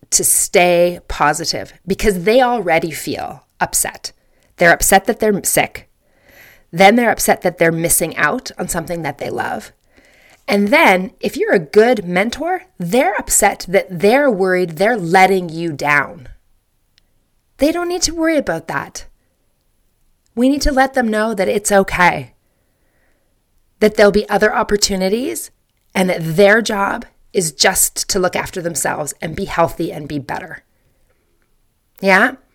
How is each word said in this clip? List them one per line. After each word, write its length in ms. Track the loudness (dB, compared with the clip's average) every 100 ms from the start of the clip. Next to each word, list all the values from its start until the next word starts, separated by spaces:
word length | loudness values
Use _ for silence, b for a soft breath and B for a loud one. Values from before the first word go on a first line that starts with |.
| _
to 120 | -2
stay 760 | 0 -2 2 4 4 4 2 0 -10
positive 640 | -2 0 0 -4 -6 -10 -10 -6
because 380 | -2 0 0
they 180 | 2 2
already 500 | 2 0 0 0 -2
feel 540 | -6 -8 -8 -10 -14 _ -8
upset. 520 | -4 -4 -6 -10 -18 -20 _ _ _ 2
They're 160 | 2
upset 320 | 4 4 2 2
that 140 | 0
they're 240 | 0 0
sick. 460 | 0 -2 -2 -6 -20 _ b b b b b b b
Then 240 | 4 6 6
they're 160 | 2
upset 300 | 0 0 0
that 160 | -2 0
they're 140 | 0
missing 440 | 2 0 0 -2 -2
out 340 | -2 -2 -8 -10
on 100 | -8
something 340 | -6 -6 -6
that 160 | -8 -8
they 120 | -8
love. 420 | -6 -8 -10 -12 _ b b b b b b -4
And 200 | 0 2
then, 440 | 4 4 4 -2 -8
if 180 | -6 -4
you're 160 | 0
a 60 | 0
good 460 | 2 4 4 2 0
mentor, 580 | -2 -2 -4 -4 -4 -8 -10
they're 380 | -2 0 0 -2
upset 500 | -2 0 0 -2 -2
that 180 | -2 -2
they're 400 | 0 2 4 2
worried 420 | 2 0 0 -2
they're 260 | 0 0 0
letting 520 | 2 4 6 4 -2
you 220 | -6 -6
down. 580 | -4 0 0 0 -8 -20 -20 _ _ _ _ _ _ _ _ _ _ _ -2
They 140 | 0
don't 160 | 0 -4
need 140 | -4
to 100 | -4
worry 240 | -2 0 0
about 300 | -2 -6 -6
that. 380 | -8 -8 -14 -20 _ _ _ _ _ _ _ _ _ _ _ _ 0
We 140 | 2
need 120 | 2
to 80 | 2
let 220 | 2 0
them 140 | 0 0
know 260 | 0 -2
that 140 | -2 -2
it's 240 | -2 2
okay, 600 | 2 2 2 2 2 -6 _ _ _ _ _ _ _ _ _ _ _ _ _ _ _
that 160 | 0 4
there'll 160 | 4
be 180 | 4 0
other 240 | 0 0
opportunities, 960 | 0 -2 -2 -2 -2 -2 -2 -4 -8 -12 _ _ _ _
and 160 | -2 -2
that 100 | -2
their 400 | -2 4 6 4
job 440 | 2 -2 -2 -4 -12 _ _
is 180 | -4 -4
just 580 | 0 0 2 -2 -4 -4
to 100 | -2
look 160 | -2 -2
after 260 | -8 -8
themselves 520 | -8 -4 -4 -4 -8 -10
and 140 | -10 -8
be 100 | -4
healthy 460 | 0 0 -2 -8
and 160 | -8 -10
be 120 | -10
better. 440 | -8 -10 -12 -18 _ _ _ _ _ _ _ _ _ _ _ _ _ _
Yeah? 340 | 2 2 2 -2 _